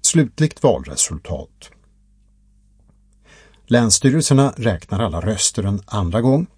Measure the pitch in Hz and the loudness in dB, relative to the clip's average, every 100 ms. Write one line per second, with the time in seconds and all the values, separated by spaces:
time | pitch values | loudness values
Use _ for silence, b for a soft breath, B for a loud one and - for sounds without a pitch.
0 | - 165 131 - 151 - 135 73 67 67 | 2 2 0 0 -2 2 0 0 -4 -6
1 | - 78 - 69 62 _ - _ _ _ | -6 -6 -10 -10 -10 _ -20 _ _ _
2 | _ _ _ _ _ _ _ _ _ _ | _ _ _ _ _ _ _ _ _ _
3 | _ _ b b b b _ 120 117 - | _ _ b b b b _ 2 2 2
4 | 135 143 - 135 139 - 117 85 - 98 | 2 2 2 4 4 0 -2 -2 -4 -4
5 | 110 82 98 104 - - 98 101 - 104 | -2 -2 -4 -2 -4 -2 -4 -4 -4 -4
6 | 87 104 123 139 185 | -2 0 2 0 -2